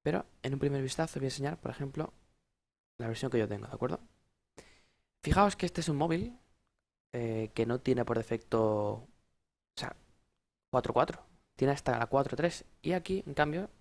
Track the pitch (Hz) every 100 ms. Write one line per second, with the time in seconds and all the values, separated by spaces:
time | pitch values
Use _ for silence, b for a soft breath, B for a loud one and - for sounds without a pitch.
0 | 147 170 - _ 131 139 143 139 131 -
1 | 160 139 135 135 139 165 - - 139 147
2 | 156 - _ _ _ _ _ _ _ -
3 | 117 113 131 120 107 104 104 110 123 -
4 | - _ _ _ _ - B B B B
5 | B _ - 170 202 - 175 - 165 143
6 | 165 165 233 240 _ _ _ _ _ _
7 | _ 123 117 110 110 - 117 123 - 123
8 | 120 113 113 113 - 113 110 107 104 107
9 | 120 _ _ _ _ _ _ - - -
10 | _ _ _ _ _ _ _ 127 - 120
11 | 156 - - _ _ - 135 139 - 117
12 | 117 135 139 - 165 - - - - 180
13 | 170 190 - 143 147 160 208 -